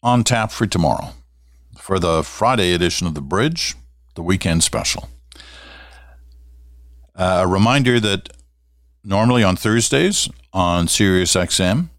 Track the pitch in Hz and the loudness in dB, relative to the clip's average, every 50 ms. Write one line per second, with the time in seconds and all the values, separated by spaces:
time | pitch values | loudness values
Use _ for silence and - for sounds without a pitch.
0 | - 123 123 123 113 - 127 117 110 107 - - 117 98 - 90 85 - - - | 2 2 2 2 2 2 0 0 -2 -4 -2 -4 -4 -2 0 0 0 0 0 -2
1 | - - - - - _ _ _ _ _ _ - _ _ - - - - 98 95 | -6 -12 -14 -18 -20 _ _ _ _ _ _ -20 _ _ -20 -20 -6 -4 -2 0
2 | 90 87 80 80 - - - - - 117 131 113 98 90 90 87 90 87 85 - | 0 2 0 0 -2 -4 -4 -2 0 0 2 2 2 0 2 2 0 -2 -2 -2
3 | 90 87 78 76 69 67 82 95 117 156 170 165 - - - - - - _ _ | -4 -6 -6 -6 -8 -4 -2 -2 -2 -2 -2 -4 -8 -8 -10 -12 -18 -20 _ _
4 | _ _ _ - 85 85 95 98 - 92 82 82 82 - - - - - - - | _ _ _ -12 -4 -2 -2 -2 0 0 0 0 0 -2 -4 -4 -6 -6 -6 -8
5 | - - - - _ _ - - - - - - - - - - - - - - | -10 -16 -20 -20 _ _ -20 -20 -20 -20 -20 -20 -20 -20 -20 -20 -20 -20 -20 -20
6 | - - - - - - - - - - - - - - - - - - - - | -20 -20 -20 -20 -20 -20 -20 -20 -20 -20 -20 -20 -20 -20 -20 -20 -20 -20 -20 -20
7 | - _ _ 92 92 92 92 90 95 92 92 98 104 113 127 143 135 123 123 120 | -20 _ _ -4 -2 0 2 2 2 2 2 2 4 4 4 2 2 2 2 2
8 | 107 107 98 95 - - - - _ _ _ _ _ _ _ _ _ _ _ _ | 2 0 -2 -2 -4 -10 -20 -20 _ _ _ _ _ _ _ _ _ _ _ _
9 | _ 104 98 98 110 120 123 120 110 95 92 87 - 113 107 117 113 - - 135 | _ -2 0 2 2 4 4 4 4 2 2 0 0 0 0 2 0 2 2 2
10 | 165 190 208 - - - - - - _ - 92 90 87 87 87 85 82 - - | 2 2 0 -2 -4 -6 -8 -16 -20 _ -4 -2 0 0 2 0 0 0 0 2
11 | 107 98 92 92 90 85 - 92 90 85 - - 92 90 98 147 175 165 - | 2 2 4 2 2 2 0 0 0 0 -2 0 0 0 0 -2 -4 -6 -10